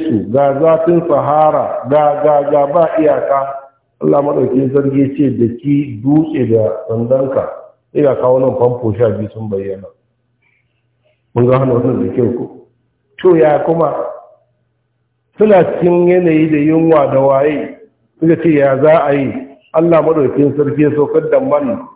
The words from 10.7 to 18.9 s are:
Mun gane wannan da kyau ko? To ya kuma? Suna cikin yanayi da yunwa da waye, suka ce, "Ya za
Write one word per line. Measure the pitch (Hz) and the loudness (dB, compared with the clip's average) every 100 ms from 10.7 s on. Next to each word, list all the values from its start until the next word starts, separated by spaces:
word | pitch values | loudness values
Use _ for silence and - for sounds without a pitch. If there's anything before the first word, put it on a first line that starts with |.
| _ _ _ _ _ _ 120 | _ _ _ _ _ _ 0
Mun | 123 | 2
gane | 127 131 | 2 2
wannan | 120 131 120 - | 0 0 -2 -4
da | 131 | -2
kyau | 117 | -2
ko? | - - - - _ _ _ _ - | -2 -8 -14 -20 _ _ _ _ -2
To | 185 165 | 2 4
ya | 151 143 | 4 2
kuma? | 147 165 151 - - - - _ _ _ _ _ _ _ _ _ _ - | 0 0 -2 -4 -8 -12 -20 _ _ _ _ _ _ _ _ _ _ 0
Suna | 214 190 | 4 4
cikin | - - 180 175 175 | 2 0 0 2 2
yanayi | 180 175 156 156 | 2 2 2 2
da | 151 | 0
yunwa | 147 160 165 156 135 | 2 2 2 2 2
da | 135 | 2
waye, | 135 135 147 143 - - - _ _ _ | 2 2 0 -2 -8 -14 -20 _ _ _
suka | 165 165 | 0 0
ce, | 165 | 2
"Ya | 147 139 131 | 2 2 2
za | 151 | 4